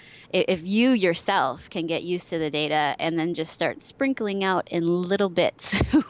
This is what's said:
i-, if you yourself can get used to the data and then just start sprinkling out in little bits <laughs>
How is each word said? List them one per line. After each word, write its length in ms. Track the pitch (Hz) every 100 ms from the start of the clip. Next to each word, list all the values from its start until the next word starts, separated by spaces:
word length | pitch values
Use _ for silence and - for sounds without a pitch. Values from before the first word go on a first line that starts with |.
| - - -
i-, 120 | 185 -
if 180 | 180
you 260 | 175 214 254
yourself 760 | 240 185 170 - 196 131 135 -
can 180 | 180 165
get 160 | 160
used 240 | 175 175 -
to 100 | 165
the 120 | 156
data 440 | 147 151 151 147 -
and 180 | 165 165
then 160 | 165
just 180 | 156 160
start 280 | - 160 -
sprinkling 640 | - - 269 262 208 196
out 240 | 190 185 -
in 160 | 175 170
little 420 | 175 180 196 196
bits 480 | 170 160 - - -
<laughs> 280 | - 294